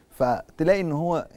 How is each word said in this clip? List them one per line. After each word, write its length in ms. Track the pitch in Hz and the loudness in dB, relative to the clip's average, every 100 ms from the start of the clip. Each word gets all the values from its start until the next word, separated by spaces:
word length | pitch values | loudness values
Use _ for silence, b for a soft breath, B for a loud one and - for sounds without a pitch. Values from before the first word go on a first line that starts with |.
| b | b
فتلاقي 720 | - 123 117 - - 160 196 | -2 0 0 -6 -2 2 2
ان 100 | 170 | 0
هو 360 | 147 175 165 - | -2 -2 -4 -4